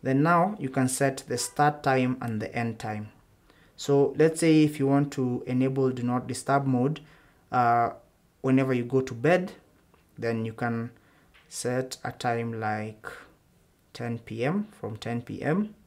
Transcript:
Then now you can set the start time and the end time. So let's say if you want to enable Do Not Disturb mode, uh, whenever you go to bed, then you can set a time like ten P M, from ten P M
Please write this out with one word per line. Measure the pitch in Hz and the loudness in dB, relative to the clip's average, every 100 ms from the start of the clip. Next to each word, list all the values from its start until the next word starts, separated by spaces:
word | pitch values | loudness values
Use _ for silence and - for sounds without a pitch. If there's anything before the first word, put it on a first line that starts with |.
Then | 123 135 | 0 2
now | 160 170 180 214 | 4 4 2 0
you | 139 | -4
can | 131 127 | 0 0
set | 127 139 131 - | 2 0 -2 -6
the | 120 | -6
start | - - 147 147 | -6 2 2 2
time | - 131 127 127 | 0 2 2 -2
and | 120 110 | -4 -6
the | 110 117 | -6 -4
end | 117 110 | -4 -6
time. | 110 107 104 _ _ _ _ _ _ _ | -8 -8 -10 _ _ _ _ _ _ _
So | - 139 143 143 | 0 4 4 4
let's | 156 160 | 2 4
say | 165 156 | 4 6
if | 151 151 | 6 2
you | 135 | 2
want | 139 143 | 2 2
to | - 127 123 - | 0 -2 -2 -2
enable | 127 131 135 131 | 0 0 2 0
Do | 127 | 0
Not | 120 123 120 | -2 -2 -4
Disturb | 117 - 139 135 | -8 0 0 2
mode, | 127 131 156 - - _ _ _ | 0 0 -2 -10 -20 _ _ _
uh, | 127 120 120 117 - _ _ _ _ | 2 4 4 2 -2 _ _ _ _
whenever | 135 131 131 | 2 2 4
you | 127 | 0
go | 120 131 | 2 0
to | 131 | 0
bed, | 117 139 180 185 - _ _ _ _ _ - | -2 2 2 0 -10 _ _ _ _ _ -8
then | 117 117 113 | -4 -2 -4
you | |
can | 110 120 117 117 - _ _ _ _ _ | -4 -2 -2 -6 -12 _ _ _ _ _
set | - 123 123 131 - | -8 -4 -2 -4 -8
a | - | -10
time | - 123 117 117 113 | -6 -2 -2 -4 -4
like | 107 107 107 110 - - - _ _ _ _ _ _ | -4 -4 -6 -10 -16 -16 -20 _ _ _ _ _ _
ten | - 117 117 | -10 -6 -6
P | - 110 127 | -8 -4 -2
M, | 190 208 | -2 -4
from | - 107 110 | -10 -10 -8
ten | - 117 | -6 -6
P | 120 104 | -6 -6
M | 127 170 214 - | -2 -2 -2 -8